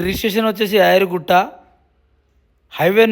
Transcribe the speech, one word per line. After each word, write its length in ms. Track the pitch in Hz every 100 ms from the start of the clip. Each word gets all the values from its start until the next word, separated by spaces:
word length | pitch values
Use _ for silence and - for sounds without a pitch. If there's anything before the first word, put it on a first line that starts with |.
| 180
రిజిస్ట్రేషన్ 420 | 190 220 208 220
వచ్చేసి 260 | 214 208 208
యాదగిరిగుట్ట 520 | 175 185 190 175 147 180 247 - _ _ _ _ _ _ _ _ _ _ _
హైవే 340 | - 165 208 226